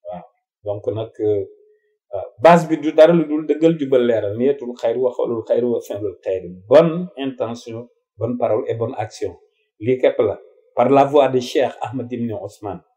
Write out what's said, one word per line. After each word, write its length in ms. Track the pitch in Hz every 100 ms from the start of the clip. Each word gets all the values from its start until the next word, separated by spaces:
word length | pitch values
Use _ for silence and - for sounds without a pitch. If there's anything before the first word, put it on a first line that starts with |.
| -
Waaw, 140 | 90 - _ _ _ 104
donc 220 | 104 - 107
nag, 160 | 113 -
euh, 240 | 107 104 95 - _ _ _ _ _
waaw, 160 | 98 - _
base 260 | 156 175 160
bi 100 | 156
du 140 | 147
dara 220 | 156 160
lu 120 | 175 147
dul 180 | 156 151
dëggal, 320 | 147 165 165
jubal, 260 | 135 131 120
leeral, 280 | 110 101 110
niyatul 360 | 131 143 123 123
xayr 220 | 117 120
wa 140 | 127
xawlul 300 | - - 117 -
xayr 180 | 120 123
wa 140 | 117
fi'lul 380 | - 104 104 -
xayr. 200 | - 95 87 90 98
Bonne 420 | 139 170 165 180 -
intention, 720 | 135 127 113 120 120 113 123 _ _ -
bonne 200 | 117 123
parole 260 | 117 110 123
et 60 | 113
bonne 200 | 113 107
action. 380 | 107 - 98 87 _ _ _ _
Lii 180 | 107 127
képp 200 | 139 -
la. 200 | 110 - - _ _ -
Par 140 | 123
la 160 | 139 139
voix 240 | 147 131
de 100 | 127
Cheikh 320 | 123 - 120 -
Ahmed 300 | 127 123 113
Ibn 200 | 120 117
Ousmane 480 | 104 101 - 107 87 _